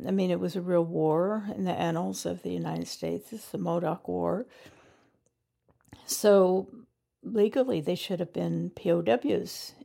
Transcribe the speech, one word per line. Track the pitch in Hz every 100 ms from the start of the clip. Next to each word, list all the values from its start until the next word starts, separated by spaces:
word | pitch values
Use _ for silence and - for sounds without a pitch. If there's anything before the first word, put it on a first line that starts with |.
| -
I |
mean, | 196 185
it | 175
was | 180 185
a |
real | 180 175 170
war | 170 156 156 185 214 202 202
in | 185
the | 170
annals | 170 165 185 190 170
of | 180
the | 185
United | 180 165 165 170
States. | - 170 175 -
It's | 226 -
the | 233
Modoc | 175 170 170 175 -
War. | 180 170 180 254 - - - _ _ _ _ _ _ _ _ _ _ _ - -
So | - 214 202 185 185 190 - - _ _ _
legally, | - 220 208 269 262 190
they | 151 180
should | - 180
have | 170
been | - 170 165 170
P | - 175
O | 170
Ws, | 170 240 - - - - - -